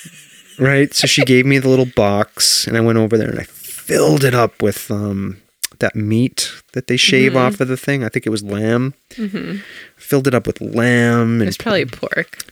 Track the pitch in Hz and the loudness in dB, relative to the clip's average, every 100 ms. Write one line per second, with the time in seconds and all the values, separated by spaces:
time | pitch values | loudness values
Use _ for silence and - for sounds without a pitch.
0 | - - - - - - 131 139 143 - | -20 -20 -20 -20 -18 -2 2 2 2 0
1 | 143 - 131 127 135 139 131 131 127 123 | 0 2 4 4 4 2 4 2 2 2
2 | 101 101 - - - - 117 113 113 113 | 2 2 -2 -2 0 0 0 0 2 2
3 | 110 110 113 - - - - - - 156 | 2 0 -2 -6 -10 -16 -16 -14 -2 0
4 | 156 151 135 123 113 - 104 - - 104 | 2 4 2 2 0 0 -4 -2 -6 -4
5 | 104 98 98 95 _ - - - 110 107 | -4 -4 -6 -10 _ -14 -12 -4 -4 -2
6 | 107 113 131 - - - _ 127 - 127 | 0 0 0 -2 -8 -10 _ -10 -2 0
7 | - 131 131 131 123 104 127 127 - 139 | 2 4 4 4 0 0 -4 -4 -2 -2
8 | 110 123 110 107 101 101 110 120 131 - | -2 -4 -4 -4 -4 -4 0 0 -2 -6
9 | _ - 208 190 - 196 - - - _ | _ -10 -8 -8 -8 -10 -12 -20 -20 _
10 | - 143 135 123 - - 107 117 120 120 | -2 0 2 0 -2 -6 -4 -2 2 2
11 | 120 117 113 117 98 - 233 190 131 - | 2 2 2 0 0 -2 -4 -2 -4 -8
12 | - - - - - | -6 -6 -6 -12 -18